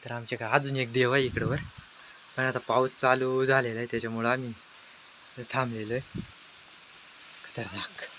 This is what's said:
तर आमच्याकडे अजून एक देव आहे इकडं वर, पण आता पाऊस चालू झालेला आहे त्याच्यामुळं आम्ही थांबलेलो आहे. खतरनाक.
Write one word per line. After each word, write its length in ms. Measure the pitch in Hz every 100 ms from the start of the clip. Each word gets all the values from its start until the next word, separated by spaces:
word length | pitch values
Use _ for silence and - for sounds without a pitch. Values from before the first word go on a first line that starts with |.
तर 80 | 120
आमच्याकडे 380 | 120 113 117 113
अजून 260 | 131 139 135
एक 140 | 123
देव 200 | 120 123
आहे 100 | 135
इकडं 240 | 127 107 113
वर, 100 | 143 - - - - - - - -
पण 60 |
आता 160 | 131 127 -
पाऊस 220 | 117 131 -
चालू 440 | 135 131 131 131 131
झालेला 340 | 135 123 113
आहे 80 | 120
त्याच्यामुळं 380 | 117 113 113 113
आम्ही 220 | 127 123 113 - - - - - - - - 120
थांबलेलो 400 | 135 123 113 107
आहे. 280 | 123 135 - - - - - - - - - - - - - -
खतरनाक. 580 | - 110 90 - - -